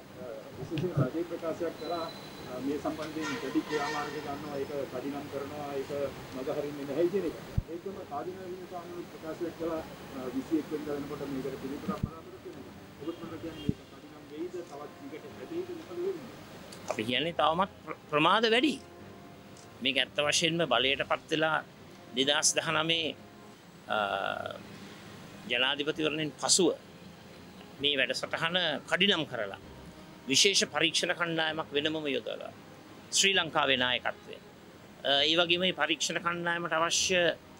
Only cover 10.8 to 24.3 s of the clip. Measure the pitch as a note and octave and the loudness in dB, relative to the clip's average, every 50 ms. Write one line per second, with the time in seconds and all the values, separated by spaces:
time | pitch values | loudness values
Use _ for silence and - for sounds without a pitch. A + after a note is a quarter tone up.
10.8 | D3+ D3+ C#3+ C#3+ C#3 C#3+ D3 D3 C#3+ C#3 C#3 C3 C3 C3+ - - - C3 C#3+ - | -2 -2 -4 -4 -4 -4 -6 -6 -6 -4 -4 -4 -4 -4 -6 -6 -6 -6 -6 -6
11.8 | - - - - - - - - - - - - - F4+ - - - - - - | -4 -4 -4 -2 -4 -4 -6 -6 -14 -14 -14 -14 -12 -12 -12 -12 -14 -14 -16 -16
12.8 | - - - - C#3 D#3+ E3 E3 E3 D#3+ E3 D#3 E3 E3 D#3 D#3 D3 C#3+ C#3 - | -16 -16 -14 -10 -6 -6 -6 -6 -6 -8 -8 -8 -8 -8 -8 -6 -2 -2 -2 -2
13.8 | - - - - - - - - - C#3 D3 D#3 E3+ F3+ F3+ F3 E3 - D3+ D3+ | -4 -18 -18 -18 -16 -16 -16 -16 -16 -12 -8 -6 -6 -6 -6 -8 -10 -10 -10 -10
14.8 | D3 C#3+ - - - C3+ D#3 D3 D3+ C#3+ - - B2+ - E3 E3+ F#3 F3+ F3 D#4+ | -10 -12 -12 -12 -12 -12 -10 -10 -12 -12 -12 -12 -10 -6 -4 -4 -4 -4 -6 -10
15.8 | - - F#3+ F4 - G3 F#3 E3 A#3+ - - - - - - - - - - - | -10 -10 -6 -4 -2 -2 -2 -4 -6 -12 -14 -14 -16 -16 -16 -16 -14 -14 -14 -10
16.8 | - - - - G#2+ A#2 B2 B2+ D3 E3+ E3 - D3+ D#3 D#3+ F3 G3 F#3+ - - | -6 -6 -4 -2 0 0 2 2 2 0 2 2 4 4 4 4 2 0 -2 -10
17.8 | - D#3+ - - - - D3+ D3 D#3 F3 G3 A3 A#3 A3 A3 A#3+ C#4+ D4 - - | -12 -12 -12 -12 -6 0 4 6 6 8 6 6 6 6 6 6 6 4 2 0
18.8 | - - - - - - - - - - - - - - - - - - - - | -6 -14 -16 -16 -16 -16 -16 -18 -18 -18 -18 -18 -18 -18 -18 -18 -18 -16 -8 -2
19.8 | A#2 C3+ B2+ C3+ B2+ - - - D3 D3 D3 - F3 E3 E3 E3+ E3 C#3 A#2 A#2 | 0 2 4 2 2 0 2 2 4 4 4 4 4 4 4 4 4 6 6 6
20.8 | B2 C3+ C#3 D3 D3 - D#3+ - - - D#3+ D3+ D#3 D#3+ D#3 D3 - - - - | 6 6 4 2 2 0 0 -2 0 0 2 2 4 4 2 2 0 -2 -12 -18
21.8 | - - - - - - - B2+ C3+ C#3+ D3 D#3 D3+ - - D3+ C#3+ D#3+ D#3 D#3 | -18 -18 -18 -18 -14 -4 0 2 4 4 4 6 6 4 4 4 2 2 2 2
22.8 | D#3 E3 E3 E3 D#3+ D3 - - - - - - - - - - - - - - | 4 4 2 2 2 -2 -4 -6 -12 -18 -18 -18 -18 -18 -18 -20 -20 -20 -20 -12
23.8 | - - A2 G#2+ G#2 G2 G2 G2 G2 G2+ | -4 0 2 2 4 4 2 2 0 0